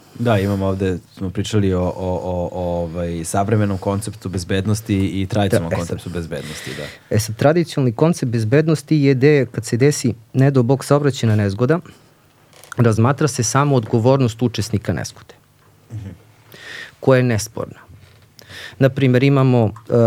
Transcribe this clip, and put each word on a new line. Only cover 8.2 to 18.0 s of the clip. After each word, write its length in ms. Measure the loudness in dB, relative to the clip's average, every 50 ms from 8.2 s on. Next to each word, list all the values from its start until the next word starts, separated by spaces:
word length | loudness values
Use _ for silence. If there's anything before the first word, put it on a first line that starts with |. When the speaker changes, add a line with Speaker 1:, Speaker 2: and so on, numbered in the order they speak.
| -2 -2
Speaker 2:
bezbednosti 640 | -2 -2 0 2 2 2 4 2 0 0 0 0 0
je 160 | 2 4 2 4
gde, 320 | 4 4 4 4 4 2 -2
kad 140 | -4 -8 -6
se 120 | -2 0
desi, 360 | 2 2 2 2 0 -2 -4 -4 -4 -8 _ 0
ne 180 | 2 2 4
dao 120 | 4 4 2
Bog, 220 | 2 2 0 2
saobraćajna 500 | 2 2 2 2 0 0 0 0 2 2
nezgoda, 440 | 2 2 0 0 0 0 0 0 0 -4 -8 -20 -20 _ _ _ _ _ _ _ _ _ _ -20 -20 -20 -6 0
razmatra 500 | 2 2 4 4 4 2 2 2 2 0
se 160 | -2 0 -2 -2
samo 320 | 0 2 2 2 4 2
odgovornost 640 | 2 2 2 0 2 4 4 4 4 2 0 0 0
učesnika 520 | -2 -2 0 -2 -4 -4 -4 -4 -2 -4 -4
nezgode, 400 | -4 -6 -8 -12 -18 -20 -20 -20 _ _ _ _ _ _ _ _ _ _ -16
Speaker 1:
Mhm. 180 | -14 -14 -12 -14 -16 -18 _ _ _ _ _ _ -20 -20 -18 -18 -16 -16 -16 -18 -16 _
Speaker 2:
koja 180 | 2 4 4
je 60 | 4 4
nesporna. 560 | 2 0 -2 -4 -6 -10 -10 -10 -10 -12 -18 -20 -20 -20 -20